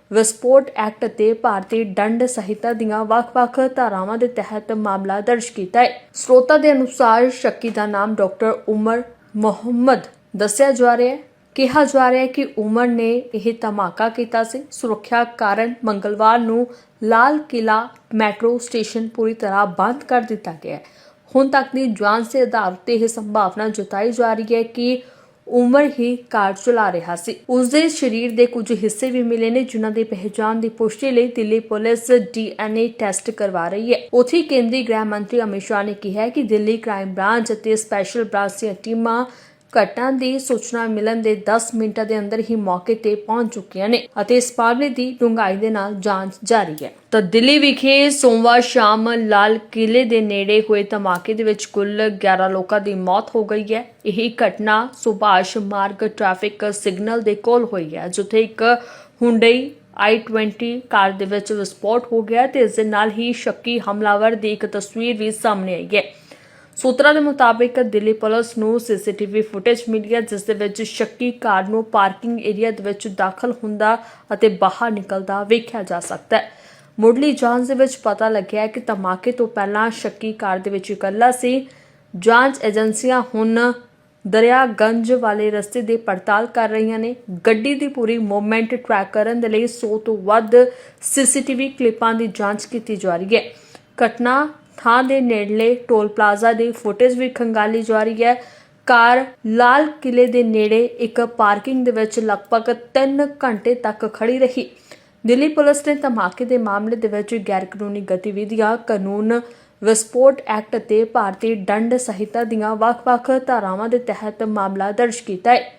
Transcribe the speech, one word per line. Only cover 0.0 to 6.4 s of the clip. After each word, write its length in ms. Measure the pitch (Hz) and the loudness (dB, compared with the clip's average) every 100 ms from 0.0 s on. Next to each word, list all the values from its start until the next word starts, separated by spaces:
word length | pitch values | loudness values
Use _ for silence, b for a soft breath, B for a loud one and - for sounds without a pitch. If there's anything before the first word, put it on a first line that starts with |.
| B | B
ਵਿਸਫੋਟ 600 | 208 220 - 247 269 269 - | 0 0 0 4 4 4 -4
ਐਕਟ 280 | 214 214 226 | -6 -4 -6
ਅਤੇ 260 | - 220 | 0 0
ਭਾਰਤੀ 500 | 226 233 196 190 226 | 2 0 -2 -2 -4
ਦੰਡ 400 | 214 185 208 233 247 | -2 -2 0 0 -2
ਸੰਹਿਤਾ 460 | 240 196 214 233 | -4 -8 -6 -4
ਦੀਆਂ 320 | 226 220 214 | -4 -2 -2
ਵੱਖ-ਵੱਖ 560 | 220 226 240 254 240 247 262 262 | 0 0 0 0 0 0 -2 0
ਧਾਰਾਵਾਂ 400 | 233 190 190 226 | -2 -2 -4 -2
ਦੇ 100 | 247 | -2
ਤਹਿਤ 440 | 240 196 214 214 | -2 -8 -8 -6
ਮਾਮਲਾ 480 | 220 208 196 196 196 | -4 -2 -4 -4 -4
ਦਰਜ 240 | 202 240 | -2 -2
ਕੀਤਾ 380 | 233 - 185 240 | -4 -8 -2 2
ਹੈ। 260 | 247 - - | 2 0 -16
ਸਰੋਤਾਂ 440 | - - 254 | -8 4 6